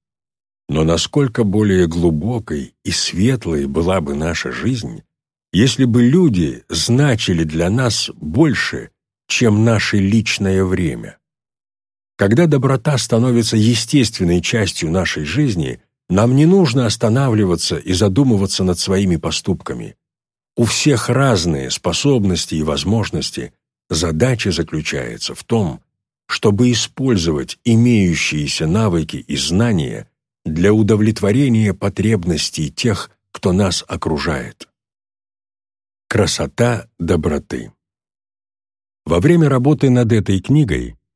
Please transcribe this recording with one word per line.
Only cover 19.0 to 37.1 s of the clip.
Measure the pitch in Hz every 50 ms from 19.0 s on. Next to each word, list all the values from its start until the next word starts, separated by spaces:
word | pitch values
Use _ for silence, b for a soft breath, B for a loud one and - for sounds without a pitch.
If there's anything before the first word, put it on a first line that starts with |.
| 101 92 85
поступками. | 78 - 80 - - - - 87 78 - - 65 60 55 50 - _ _ _ _ _ _ _ _ _ _ _ _
У | - 117
всех | 104 - - - 156 139 110 - -
разные | 120 131 139 135 113 90 80 87 78 69 65 65
способности | - - - 87 87 - - 143 135 120 104 95 90 80 - - 82
и | 78 78
возможности. | 78 73 69 71 90 110 113 98 - - 76 67 - - - 62 - _ _ _ _ _ _ _ -
Задача | 85 78 90 82 78 78 123 131 127 113 - 101
заключается | 85 78 117 - - 78 - - - 69 64 58 55 53 - - -
в | - -
том, | - 120 113 101 78 60 - _ _ _ _ _ _ _ _ _
чтобы | - - - - 110 101 104 123 123
использовать | 120 110 - - _ - 135 135 117 92 80 85 76 71 65 - - - -
имеющиеся | 120 113 113 120 123 120 104 95 87 82 76 - - 76 76 73 101 - - -
навыки | 156 175 220 226 208 - - 76 - -
и | - - - -
знания | - - 82 87 98 117 120 104 85 71 60 53 53 55 - _ _ _ _ _ _ -
для | 85 78 82 87 101 107
удовлетворения | 107 107 104 113 104 107 113 110 - 101 98 110 131 147 131 117 110 110 101 90
потребностей | - 101 98 - - 95 110 113 95 85 90 82 - - - - - 78 71
тех, | - - - 120 95 - - - _ _ _ _
кто | - - - 98 87
нас | 98 101 90 85 - -
окружает. | - - - - - 78 76 - 85 76 67 60 55 - - - - _ _ _ _ _ _ _ _ _ _ _ _ _ _ _ _ _ _ _ _ _ _ _ _ _ _ _ -
Красота | - 110 98 80 - - 80 71 - - 120 123 120 101 - - _ -
доброты. | 85 85